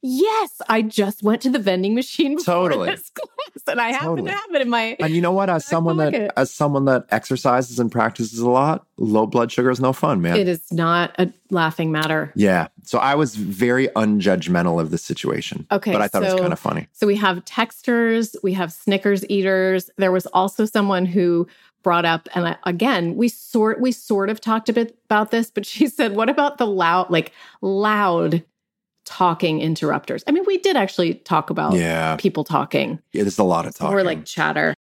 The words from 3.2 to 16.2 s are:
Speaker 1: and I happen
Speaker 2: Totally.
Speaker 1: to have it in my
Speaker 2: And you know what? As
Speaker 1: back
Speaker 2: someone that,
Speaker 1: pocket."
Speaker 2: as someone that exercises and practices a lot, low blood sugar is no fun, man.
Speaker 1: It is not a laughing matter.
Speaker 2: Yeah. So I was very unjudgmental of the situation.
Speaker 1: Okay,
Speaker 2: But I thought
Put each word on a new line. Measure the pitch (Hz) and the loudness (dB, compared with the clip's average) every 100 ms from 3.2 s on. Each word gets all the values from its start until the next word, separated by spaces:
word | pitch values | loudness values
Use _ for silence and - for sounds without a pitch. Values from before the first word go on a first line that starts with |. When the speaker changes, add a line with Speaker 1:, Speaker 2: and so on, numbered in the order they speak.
| 587 - 587 - - | -14 -12 -12 -8 -6
Speaker 1:
and | 240 | -2
I | 233 | -2
happen | 269 311 | -2 -4
Speaker 2:
Totally. | 170 - | -4 -4
Speaker 1:
to | 403 | -6
have | 427 320 | -4 -2
it | |
in | 247 | 0
my | 233 226 240 | 0 -2 -2
Speaker 2:
And | 156 | 0
you | 165 | 2
know | 175 | 2
what? | 190 196 | 2 2
As | 165 | 0
Speaker 1:
back | - | 0
Speaker 2:
someone | 165 165 160 | 0 2 2
that, | 151 | 2
Speaker 1:
pocket." | 233 208 - | 0 -2 0
Speaker 2:
as | 131 | -2
someone | - 147 143 139 | 0 0 2 4
that | 127 - | 2 2
exercises | 107 - 127 139 123 123 120 | -2 0 -2 2 2 0 -2
and | 117 | -2
practices | 120 110 - 110 113 | 2 0 0 -6 -2
a | 120 | 2
lot, | 123 143 160 _ - | 2 2 -2 _ -6
low | 117 107 110 | 0 2 2
blood | 123 117 | 0 0
sugar | - 127 | 0 0
is | 127 | 2
no | 131 | 0
fun, | 131 151 110 | 0 0 0
man. | 85 90 | 2 2
Speaker 1:
It | 185 | 0
is | 165 - | -2 -4
not | 165 165 170 170 - | -2 0 2 0 -2
a | 180 - _ | -2 -4 _
laughing | 185 160 160 160 | 0 0 0 -2
matter. | 156 156 156 151 - | -2 0 -2 -4 0
Speaker 2:
Yeah. | 104 90 80 - | 2 2 -2 -10
So | - 123 | -4 0
I | 135 147 | 2 2
was | 143 107 | 0 -2
very | 98 95 120 123 131 | -6 0 2 2 0
unjudgmental | 110 110 104 95 92 85 87 87 85 | 0 2 2 2 0 2 2 2 0
of | 78 | -2
the | 82 | -4
situation. | - - - - - - - | -6 -6 -4 -4 -6 -12 -4
Speaker 1:
Okay, | 202 214 | -2 0
Speaker 2:
But | 202 | 0
I | 208 | 0
thought | 196 | 0